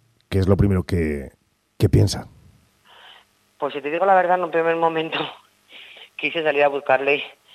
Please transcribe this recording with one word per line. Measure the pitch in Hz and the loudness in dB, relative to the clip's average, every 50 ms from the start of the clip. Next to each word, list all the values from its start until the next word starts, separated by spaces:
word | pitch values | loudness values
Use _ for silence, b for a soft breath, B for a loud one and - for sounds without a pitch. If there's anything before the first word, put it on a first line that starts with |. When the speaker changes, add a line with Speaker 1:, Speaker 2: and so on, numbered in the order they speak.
| _ _ _ _ _ _ | _ _ _ _ _ _
Speaker 1:
¿qué | - 95 | -4 0
es | 95 87 | 2 2
lo | 98 | 4
primero | 87 95 101 98 92 85 | 4 4 2 2 0 -2
que, | - 98 87 82 78 73 71 67 65 - _ _ _ _ _ _ _ _ - | -2 -2 -2 -2 -2 -4 -6 -8 -12 -18 _ _ _ _ _ _ _ _ 2
que | - 95 | 4 4
piensa? | - 110 104 98 - - - - - _ _ _ _ _ _ _ _ _ _ b b b b b b b b b _ _ _ _ _ _ | 6 6 4 2 0 -4 -12 -14 -20 _ _ _ _ _ _ _ _ _ _ b b b b b b b b b _ _ _ _ _ _
Speaker 2:
Pues | 151 139 131 | -10 -8 -8
si | 143 135 | -8 -8
te | 147 | -6
digo | 151 170 185 | -4 -2 0
la | 202 190 | 2 4
verdad, | 185 180 175 180 185 | 4 2 2 0 -2
en | 180 | -2
un | 165 | -2
primer | - 165 165 165 165 | -2 0 0 0 0
momento | 165 165 165 160 160 160 160 151 151 | 0 0 -2 -2 -2 -4 -6 -6 -8
<laughs> | 151 - - - _ _ _ _ _ _ - - - - - - - - _ | -8 -8 -12 -18 _ _ _ _ _ _ -20 -20 -20 -20 -20 -20 -20 -20 _
quise | - - 147 - 170 156 | -10 -8 -6 -6 -4 -2
salir | 156 139 147 143 | -2 0 2 2
a | 143 | 0
buscarle | 143 139 131 - 135 131 139 139 143 139 - - - _ _ B B | 0 -2 -2 0 0 0 0 0 -2 -2 -4 -8 -16 _ _ B B